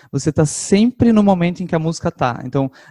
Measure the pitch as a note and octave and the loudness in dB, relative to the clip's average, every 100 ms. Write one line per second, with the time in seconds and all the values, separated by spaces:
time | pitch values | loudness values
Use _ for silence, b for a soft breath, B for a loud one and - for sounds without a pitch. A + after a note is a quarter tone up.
0 | B C#3 D#3 D3 D3+ - - G3 A#3 - | B -4 -4 0 0 -2 -2 2 2 2
1 | A#3 G#3+ G3+ F#3 E3+ F3 F3+ E3 D#3+ E3 | 2 4 4 2 0 -2 -4 -2 -2 -4
2 | F3 - C3 A#2 B2+ C#3 C3+ B B | -6 -2 -4 -4 -4 -2 -4 B B